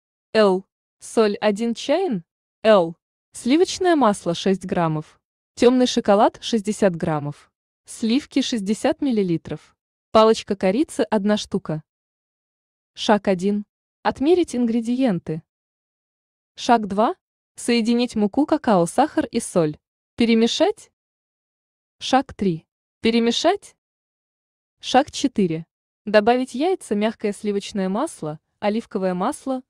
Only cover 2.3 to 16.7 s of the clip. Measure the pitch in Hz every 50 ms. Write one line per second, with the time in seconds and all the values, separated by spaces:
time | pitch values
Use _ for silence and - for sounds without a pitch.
2.3 | _ _ _ _ _ _ - 220 220 196 170 165 170 _ _ _ _ _ _ _
3.3 | - - - 240 269 330 370 - - - 381 359 339 302 254 214 202 - - 170
4.3 | 170 - - 196 190 185 - 185 - 190 170 160 156 151 156 _ _ _ _ _
5.3 | _ _ _ _ _ - 247 233 254 254 247 247 - 240 226 - 202 202 226 320
6.3 | - - - - - 226 190 208 214 - 220 196 170 165 185 170 156 151 143 143
7.3 | 143 _ _ _ _ _ _ _ _ _ _ - - - - 220 226 285 - -
8.3 | - 285 254 - - 226 196 190 220 - - 254 320 - 302 277 233 214 196 180
9.3 | 165 160 - - - 156 _ _ _ _ _ _ _ _ _ _ - 220 220 220
10.3 | 226 - - - 208 - - 190 190 247 320 - - - 240 - - 220 190 208
11.3 | 208 214 - - - 190 - - 160 156 - _ _ _ _ _ _ _ _ _
12.3 | _ _ _ _ _ _ _ _ _ _ _ _ _ - - - 214 208 - 208
13.3 | 190 175 180 202 208 208 208 _ _ _ _ _ _ _ - 208 214 - 262 302
14.3 | 359 349 330 - - 240 247 226 226 240 226 226 247 247 269 247 185 170 - -
15.3 | 156 160 - _ _ _ _ _ _ _ _ _ _ _ _ _ _ _ _ _
16.3 | _ _ _ _ _ - - -